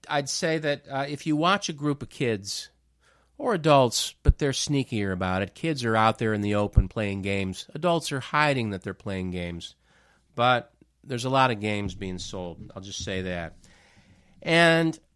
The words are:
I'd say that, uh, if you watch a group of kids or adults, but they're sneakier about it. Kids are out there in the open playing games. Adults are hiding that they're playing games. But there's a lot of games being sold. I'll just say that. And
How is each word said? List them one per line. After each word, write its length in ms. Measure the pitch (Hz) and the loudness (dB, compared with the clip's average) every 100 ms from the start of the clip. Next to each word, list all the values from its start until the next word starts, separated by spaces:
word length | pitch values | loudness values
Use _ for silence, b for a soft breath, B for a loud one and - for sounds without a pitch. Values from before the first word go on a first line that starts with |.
| - | -4
I'd 200 | 147 139 | -4 -2
say 300 | - 165 160 | -2 0 0
that, 260 | 147 143 - | 0 -4 -4
uh, 160 | 139 143 | -6 -6
if 180 | 143 156 | -4 -2
you 100 | 151 | 2
watch 320 | 175 196 - | 2 2 -2
a 60 | |
group 280 | 147 147 139 | -4 -2 -2
of 80 | - | -6
kids 600 | - 123 104 104 - - _ _ _ b b b - | -2 0 0 -4 -10 -12 _ _ _ b b b -6
or 160 | 247 | -2
adults, 600 | 185 156 139 123 - - - | 2 6 6 6 2 -4 2
but 160 | - - | 4 4
they're 120 | 143 | 2
sneakier 600 | - - 139 123 110 98 | 0 0 0 0 -2 0
about 300 | 92 92 92 | 0 0 0
it. 120 | 98 | -2
Kids 300 | - 165 139 | -4 -4 -2
are 120 | 117 110 | 2 4
out 220 | 110 - | 4 4
there 160 | 110 | 0
in 60 | 107 | 0
the 120 | 104 104 | 0 0
open 320 | 101 92 90 | 2 2 2
playing 340 | 113 101 98 | 0 -4 -2
games. 440 | 98 98 95 92 - | -2 -2 -2 -6 -10
Adults 360 | 151 175 165 - | -4 0 0 -2
are 80 | 139 | -6
hiding 500 | - 151 151 131 110 | -2 2 2 2 -2
that 120 | 95 | -4
they're 120 | 101 | -8
playing 360 | - 107 95 92 | -8 -6 -6 -4
games. 440 | 90 87 85 - - b b b b _ | -6 -6 -8 -12 -18 b b b b _
But 380 | 120 123 120 - _ _ _ | 0 2 2 -2 _ _ _
there's 220 | - 120 127 | -8 -6 0
a 40 | |
lot 200 | 135 131 | 2 2
of 100 | 104 | 2
games 340 | 107 104 101 | -2 -2 -4
being 240 | 90 95 90 | -6 -8 -8
sold. 540 | - 98 87 82 - | -8 -10 -10 -12 -16
I'll 80 | 98 | -16
just 220 | 98 - | -12 -10
say 180 | - 92 | -6 -4
that. 340 | 92 87 82 - b b b b b b b b | -4 -6 -8 -12 b b b b b b b b
And 560 | - 165 170 165 165 160 _ | 2 6 6 6 2 -2 _